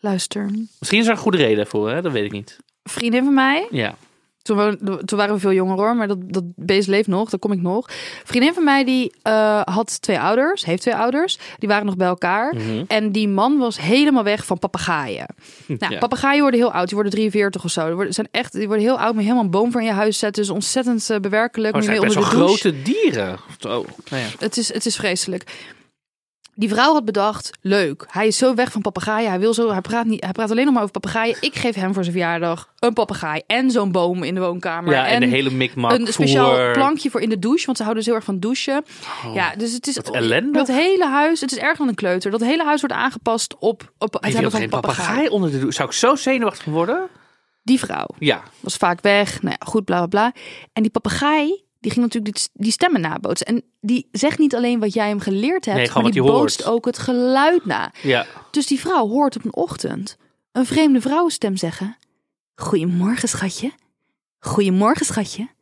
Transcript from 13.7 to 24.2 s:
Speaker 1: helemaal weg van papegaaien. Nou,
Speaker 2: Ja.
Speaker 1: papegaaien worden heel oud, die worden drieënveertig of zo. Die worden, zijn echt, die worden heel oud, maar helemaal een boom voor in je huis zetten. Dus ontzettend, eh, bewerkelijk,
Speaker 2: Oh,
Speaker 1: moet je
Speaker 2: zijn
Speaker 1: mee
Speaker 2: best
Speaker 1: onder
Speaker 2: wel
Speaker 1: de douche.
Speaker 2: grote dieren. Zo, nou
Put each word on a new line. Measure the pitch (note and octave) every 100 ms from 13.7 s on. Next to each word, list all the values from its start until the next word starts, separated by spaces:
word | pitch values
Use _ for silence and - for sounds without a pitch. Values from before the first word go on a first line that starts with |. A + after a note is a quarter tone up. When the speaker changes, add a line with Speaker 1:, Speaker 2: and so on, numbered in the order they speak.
| G#3
Speaker 1:
helemaal | D3 B3 D4 C4+
weg | G#3 G#3+ -
van | F#3
papegaaien. | G3 F#3+ - D#3+ C3+ F2+ - - - - -
Nou, | B2 F#3+
Speaker 2:
Ja. | A2
Speaker 1:
papegaaien | A#3+ B3 C#4 C#4+
worden | C#4+ A#3+
heel | A#3+
oud, | - F3+
die |
worden | G#3 G#3
drieënveertig | G3 A3 G#3 G3+ F#3
of | F3
zo. | - D#3+
Die |
worden, | E3+ G3
zijn | F#3+ G#3+
echt, | - B3
die | - G#3
worden | G#3+
heel | G#3+ C4
oud, | A3
maar | A3
helemaal | G3+ B3
een | G#3
boom | F#3 A#3
voor | A#3+
in | A3+
je |
huis | G3 G#3+ G#3
zetten. | G#3 G3+
Dus | G3+
ontzettend, | F#3+ G3+ C4 B3 A#3 -
eh, | G#3+
bewerkelijk, | G3 G#3 A#3 - G#3+
Speaker 2:
Oh, | G#3+
Speaker 1:
moet | G#3+
je | A3
Speaker 2:
zijn | G3
Speaker 1:
mee | G3+
Speaker 2:
best | G3+
Speaker 1:
onder | A#3+ F3
Speaker 2:
wel | -
Speaker 1:
de |
douche. | G3 D3
Speaker 2:
grote | C#3+ F#4+ G4+
dieren. | C3+ F#2+ F#2 - -
Zo, | A2+ A#2 - - -
nou | C3+